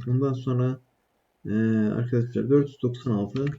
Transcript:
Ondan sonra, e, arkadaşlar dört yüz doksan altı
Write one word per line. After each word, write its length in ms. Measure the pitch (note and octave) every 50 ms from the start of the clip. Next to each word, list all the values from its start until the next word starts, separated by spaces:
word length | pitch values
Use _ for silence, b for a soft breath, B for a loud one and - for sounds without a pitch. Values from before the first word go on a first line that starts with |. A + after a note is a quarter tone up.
| B2
Ondan 260 | A#2+ B2 B2+ C#3 C#3 C3
sonra, 460 | C3 C3 C3 B2+ B2 B2 B2+ C3+ - _ _ _ _ _ _ _ _ _ _ _ _ -
e, 80 | G2+ G#2 A2 A2 A2+ A2 A2 G#2+ G#2 -
arkadaşlar 540 | A#2 A#2+ A#2+ B2 A#2+ A#2 A#2+ - G#2+ A2 B2
dört 180 | C#3 D3 C#3+
yüz 100 | C#3+ - -
doksan 300 | - A#2+ A#2+ - - C3
altı 340 | A2 G2+ G2+ G2+ - C3+ C#3 C#3+ D3